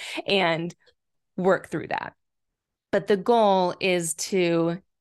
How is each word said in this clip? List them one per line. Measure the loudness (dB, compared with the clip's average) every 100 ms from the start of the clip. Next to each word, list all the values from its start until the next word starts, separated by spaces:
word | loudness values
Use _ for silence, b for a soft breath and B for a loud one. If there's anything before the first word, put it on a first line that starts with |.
| B B -2
and | 0 2 0 -4 -10 b _ _ _ _ -2
work | 0 0 -2
through | -8 -6
that. | -8 -8 -16 _ _ _ _ _ _ _
But | -2 0
the | 0
goal | 2 4 4 4 2 -2
is | -2 0 -2
to | -6 -2 0 2 2 0 -4 _ _